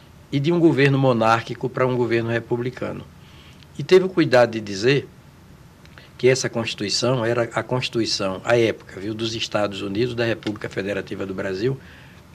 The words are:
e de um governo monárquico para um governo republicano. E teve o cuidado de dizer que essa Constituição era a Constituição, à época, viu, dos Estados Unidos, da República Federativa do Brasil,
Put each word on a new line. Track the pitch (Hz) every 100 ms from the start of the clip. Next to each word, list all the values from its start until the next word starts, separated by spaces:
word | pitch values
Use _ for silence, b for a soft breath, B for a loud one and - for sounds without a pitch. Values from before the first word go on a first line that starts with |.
| b - -
e | 143
de | 139
um | 175
governo | 165 131 139 139
monárquico | 135 117 110 113 - 120 127
para | - 127
um | 123
governo | 120 117 113
republicano. | 117 113 120 123 - 98 92 - - b b b b - -
E |
teve | 143 185 185
o |
cuidado | 180 151 123 120
de | 110
dizer | 101 98 117 139 - - - - - - - - - b b -
que | 127
essa | 131 -
Constituição | 120 110 - 101 - 120 135
era | 113 123 117
a | -
Constituição, | 110 127 120 120 104 - 98 92
à | 104 120
época, | 113 - - -
viu, | 98
dos | 110 113 113
Estados | - 110 104 95
Unidos, | 101 98 123 117
da | 117
República | 110 - 104 107
Federativa | - 98 98 95 98 98
do |
Brasil, | 95 98 92 120 135 b b b b -